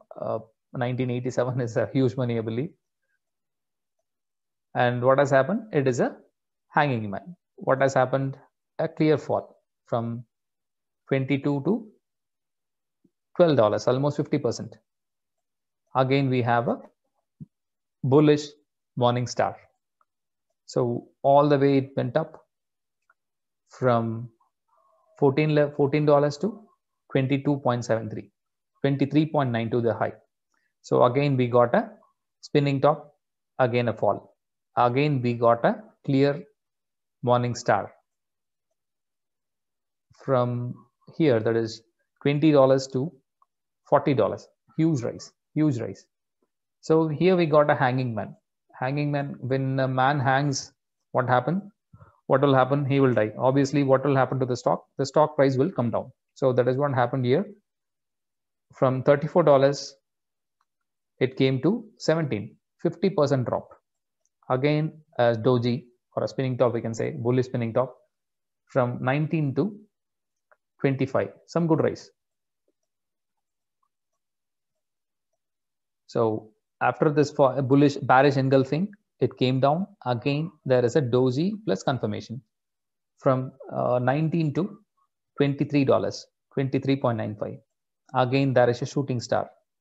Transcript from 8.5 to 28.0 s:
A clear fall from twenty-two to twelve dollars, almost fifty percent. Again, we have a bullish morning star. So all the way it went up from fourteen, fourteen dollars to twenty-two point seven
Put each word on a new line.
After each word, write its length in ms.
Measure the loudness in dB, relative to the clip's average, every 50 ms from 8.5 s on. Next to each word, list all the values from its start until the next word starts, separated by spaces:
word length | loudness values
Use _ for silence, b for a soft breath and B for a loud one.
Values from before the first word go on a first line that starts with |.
| _ _ _ _ _ -6
A 80 | -6
clear 300 | -6 -2 0 2 2 2
fall 400 | 2 0 -2 -4 -4 -4 -8 -14 _ _ _ _ _ _
from 380 | -6 -4 -4 -4 -4 -8 -10 -12 _ _ _ _ _ _ _ _ _ _ _ _ _ _ _ _
twenty-two 540 | -4 -4 -2 -2 -2 -2 -2 -2 -2 -4 -2 -2
to 220 | -2 -4 -4 -6 -12 -20 _ _ _ _ _ _ _ _ _ _ _ _ _ _ _ _ _ _ _ _ _ _ _ _ _ _ _ 0
twelve 220 | 2 2 4 4
dollars, 300 | 4 4 4 2 0 0
almost 300 | 0 0 0 0 -2 -2
fifty 200 | -4 -4 -4 -4 -2
percent. 380 | -2 -4 -4 -6 -10 -14 -16 -20 _ _ _ _ _ _ _ _ _ _ _ _ _ _ _ _ _ _ _ _ _ _ -2
Again, 340 | -2 0 0 0 0 0 0
we 120 | 0 0
have 260 | 0 0 0 0 0
a 100 | -2 -4 -6 -8 -16 _ _ _ _ _ _ _ _ _ -20 -20 -20 _ _ _ _ _ _ _ _ _ _ 0
bullish 420 | 2 4 6 6 6 4 2 0 -6 -16 _ _ _ _ _ _ _ _
morning 320 | 0 0 0 0 0 -4
star. 300 | -4 -4 -4 -4 -4 -4 -10 _ _ _ _ _ _ _ _ _ _ _ _ _ _ _ _ _ _ _ _ _
So 440 | -6 -4 -2 -2 -2 -4 -6 -10 -14 _ _ 2
all 240 | 4 6 6 6
the 100 | 4 4
way 200 | 4 4 4 4
it 140 | 2 0 -2 -4
went 180 | -4 -2 -2 -2
up 300 | -2 -4 -6 -10 -20 _ _ _ _ _ _ _ _ _ _ _ _ _ _ _ _ _ _ _ _ _ _ _ _ _ _
from 600 | -8 -2 0 0 2 0 0 -4 -6 -8 -10 -14 _ _ _ _ _ _ _ _ _ _ _ _ _ _ _ _ _
fourteen, 540 | 0 0 2 2 2 0 2 2 2 2 0 0
fourteen 300 | 0 0 0 0 0 2
dollars 320 | 4 4 4 4 2 -2
to 240 | -4 -6 -6 -6 -8 -18 _ _ _ _ _ _ _ _ -4
twenty-two 460 | -2 -2 0 0 -2 -2 -2 -2 -2
point 260 | -2 -2 -2 -2 -2 -2
seven 260 | -2 -4 -4